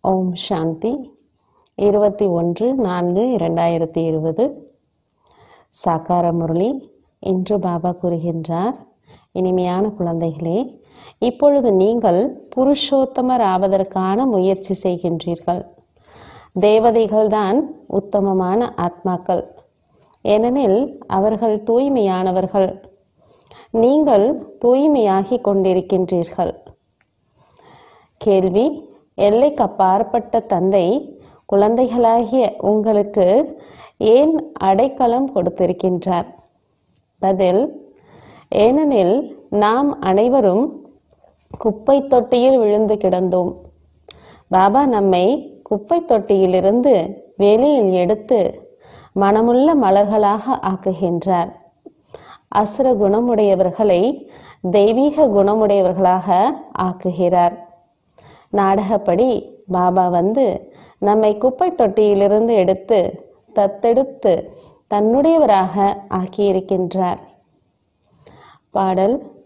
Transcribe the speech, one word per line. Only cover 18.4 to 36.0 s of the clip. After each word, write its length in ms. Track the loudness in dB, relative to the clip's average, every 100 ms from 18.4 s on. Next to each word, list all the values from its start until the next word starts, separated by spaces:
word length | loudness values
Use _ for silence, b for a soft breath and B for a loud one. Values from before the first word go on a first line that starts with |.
| 0 -2 -4 -4 -6
ஆத்மாக்கள், 580 | -4 -6 -6 -2 -4 -4 -18 _ _ _ b b b 0
ஏனெனில் 560 | 0 2 0 2 0 -2 -8 -6
அவர்கள் 500 | -2 -2 0 -2 -2 0
தூய்மையானவர்கள். 1000 | 0 2 0 0 0 -2 -2 -2 0 -2 -4 -18 _ _ _ b b b b b
நீங்கள் 560 | 0 2 4 4 2 2 -2 -10 -4 0
தூய்மையாகி 720 | 2 2 2 2 0 -2 -2
கொண்டிருக்கின்றீர்கள்." 1120 | 0 0 2 0 0 -2 0 -2 -4 -4 -6 -6 -16 _ _ _ _ _ _ b b b b b b b b _
கேள்வி, 500 | 0 2 2 0 -2 -4 B B B -2
எல்லைக்கு 460 | 2 4 2 0
அப்பாற்பட்ட 760 | -4 0 0 2 0 -4 -2 -4 -2
தந்தை 320 | -2 2 2 2 -2 -6 B B B -2
குழந்தைகளாகிய 960 | 0 2 2 0 2 2 2 0 0 0 -2 -2
உங்களுக்கு 580 | 0 2 0 0 2 4 4 0 -8 B B B _
ஏன் 340 | 4 4 4 0 -6
அடைக்கலம் 760 | -4 0 2 0 0 0 0 -2
கொடுத்திருக்கின்றார்? 920 | -2 -4 -2 -2 -2 -2 -2